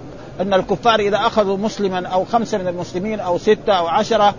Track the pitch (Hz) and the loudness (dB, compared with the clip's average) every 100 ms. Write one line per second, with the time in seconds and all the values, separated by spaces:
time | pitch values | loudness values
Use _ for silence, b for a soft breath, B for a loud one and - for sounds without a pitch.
0 | - B B - 196 190 180 190 233 220 | -16 B B -6 0 0 0 0 2 2
1 | 202 202 226 220 196 196 214 - 196 185 | 2 0 2 2 0 0 -2 -2 -2 -2
2 | 180 185 185 233 220 208 180 175 165 180 | -2 -2 0 0 0 -2 -2 -4 -6 -6
3 | 214 214 180 175 208 214 220 185 170 185 | -4 -4 -2 0 2 2 2 2 2 0
4 | 214 220 202 | 2 4 4